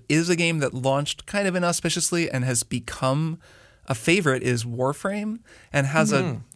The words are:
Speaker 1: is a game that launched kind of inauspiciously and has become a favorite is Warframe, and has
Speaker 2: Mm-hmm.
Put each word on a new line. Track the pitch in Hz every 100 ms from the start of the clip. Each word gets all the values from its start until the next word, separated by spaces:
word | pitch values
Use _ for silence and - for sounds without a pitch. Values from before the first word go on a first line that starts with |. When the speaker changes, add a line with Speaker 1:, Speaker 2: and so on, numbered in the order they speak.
| -
Speaker 1:
is | 151 170
a | 170
game | 170 160
that | 135
launched | 127 131 135 143 - -
kind | 202 196
of | 180
inauspiciously | 175 165 170 170 - 175 160
and | 131
has | 123 120
become | - 127 - - 131 139 160 165 - - - _ -
a | 117
favorite | - 185 156 131
is | 120 120
Warframe, | 117 117 127 147 190 208 214 226 - - -
and | 143 135
has | 160 156
Speaker 2:
Mm-hmm. | 143 165 113 -